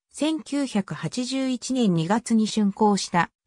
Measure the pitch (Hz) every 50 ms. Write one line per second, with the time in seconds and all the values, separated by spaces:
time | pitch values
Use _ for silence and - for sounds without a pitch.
0 | _ _ _ - 285 311 320 302 - - 277 285 277 254 - 208 190 - 156 -
1 | - 151 - 247 254 247 262 269 269 262 254 233 - - 254 262 233 196 170 165
2 | 160 170 208 226 - - 233 220 214 208 - 220 208 196 - - 220 208 202 190
3 | - - - 175 170 - _ _ _